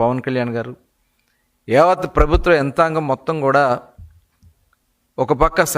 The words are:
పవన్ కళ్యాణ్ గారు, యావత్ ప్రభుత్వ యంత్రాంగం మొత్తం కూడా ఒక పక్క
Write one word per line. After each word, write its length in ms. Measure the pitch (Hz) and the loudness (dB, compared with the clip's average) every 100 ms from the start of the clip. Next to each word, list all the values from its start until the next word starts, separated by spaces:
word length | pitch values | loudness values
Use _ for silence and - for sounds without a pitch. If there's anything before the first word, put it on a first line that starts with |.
పవన్ 200 | 117 127 131 | -2 -2 -4
కళ్యాణ్ 260 | 127 120 117 | -4 -4 -6
గారు, 180 | 113 120 _ _ _ _ _ _ _ _ - 123 | -8 -14 _ _ _ _ _ _ _ _ 0 4
యావత్ 300 | 170 185 180 - | 4 2 -2 0
ప్రభుత్వ 400 | 147 165 180 156 | 2 2 2 2
యంత్రాంగం 460 | 139 127 165 160 147 | 0 -2 -2 -2 -4
మొత్తం 220 | 131 - 160 135 | -4 -4 -2 0
కూడా 180 | 139 139 123 - - - _ _ _ _ _ _ _ _ _ _ - | 2 2 -2 -6 -20 -20 _ _ _ _ _ _ _ _ _ _ -6
ఒక 140 | 127 135 | -2 0
పక్క 260 | 160 - 165 | 0 0 -2